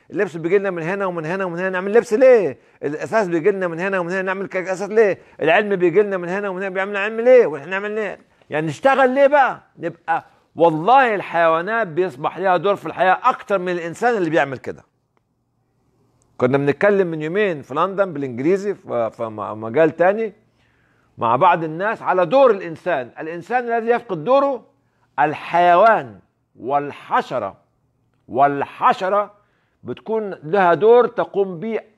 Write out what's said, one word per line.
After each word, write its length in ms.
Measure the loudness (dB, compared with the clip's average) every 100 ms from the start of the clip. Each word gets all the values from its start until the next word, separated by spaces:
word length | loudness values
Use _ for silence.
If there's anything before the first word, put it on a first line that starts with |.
| _
اللبس 260 | -6 -4 -4
بيجي 200 | 0 0
لنا 120 | 0
من 140 | -4
هنا 220 | -6 -4 -4
ومن 200 | -4 -6
هنا 200 | -6 -6
ومن 140 | -4
هنا، 100 | -4
نعمل 240 | -4 0
لبس 200 | 0 2
ليه؟ 440 | 4 6 6 4 -4 _ _
الأساس 440 | -8 -6 -4 -2 0
بيجي 240 | 0 0
لنا 160 | 0 -4
من 120 | -4
هنا 200 | -4 -4
ومن 120 | -4
هنا، 100 | -4
نعمل 260 | -4 -6 -6
ك-، 80 | -6
أساس 340 | -6 -6 -2
ليه؟ 280 | 2 2 0 -8 -4
العلم 340 | 0 0 0 0
بيجي 260 | 2 2
لنا 160 | 2 -2
من 120 | -4
هنا 200 | -6 -6
ومن 120 | -8
هنا، 80 | -6
بيعمل 280 | -6 -6 -4
علم 240 | -4 0
ليه؟ 240 | 6 6 6
وإحنا 240 | 0 -6
نعمل 220 | -6 -6
ليه؟ 280 | -6 -6 -10 _ _ _
يعني 180 | -4 -4
نشتغل 420 | 0 2 4 2
ليه 180 | 4 4
بقى؟ 340 | 4 2 -2 _ _
نبقى 460 | -10 -10 -4 -4 -6 _ _ 2
والله 600 | 2 2 4 4 4 0
الحيوانات 720 | -2 0 2 2 -2 -4 -4
بيصبح 500 | -2 -4 -4 -8 -4
ليها 200 | 0 0
دور 180 | 0 -2
في 100 | -4
الحياة 340 | 0 2 2
أكتر 360 | 0 -2 -2 -4
من 120 | -2
الإنسان 460 | -6 -6 -2 -2 0
اللي 120 | 0
بيعمل 280 | 0 -2 -4
كده. 260 | -12 -14 _ _ _ _ _ _ _ _ _ _ _ _ _ _ _ -2
كنا 200 | 0 2
بنتكلم 500 | 0 2 2 2 0
من 140 | -2
يومين 400 | -4 -2 -2 -2
في 120 | -6
لندن 400 | -2 -2 0 -2
بالإنجليزي 600 | -2 -8 -4 0 0 -2
ف-، 200 | -8 -6
في 300 | -4 -4 -4
م-، 380 | -10 -8 -10 -8
مجال 340 | -4 2 0 2
تاني 380 | 0 2 -4 -10 _ _ _ _ _ _ _ -4
مع 180 | 0 2
بعض 280 | 4 2
الناس 380 | -2 -6 -6 -6
على 240 | -2 0 2
دور 260 | 4 4
الإنسان، 600 | 2 -4 -10 -4 -4 -6 -12
الإنسان 540 | -12 -12 -6 -4 -2
الذي 180 | -4 0
يفقد 320 | -2 -2 -6
دوره 420 | 2 2 2 -2 -10 _ _ _ _ -2
الحيوان 1000 | -2 -2 -2 2 4 6 6 4 -2 -14 _ _ _ _
والحشرة، 960 | -4 -2 -4 -10 -4 -4 -2 -6 -6 -10 _ _ _ _ _ _ -8
والحشرة 1080 | 2 2 2 -6 -2 0 0 0 -2 -2 _ _ _ _ _
بتكون 460 | -14 -12 -6 -6 -6 -10
لها 300 | -4 2 2
دور 340 | 4 6 6 4
تقوم 520 | 0 -4 -2 -4 -4
به 200 | -8 -8 -8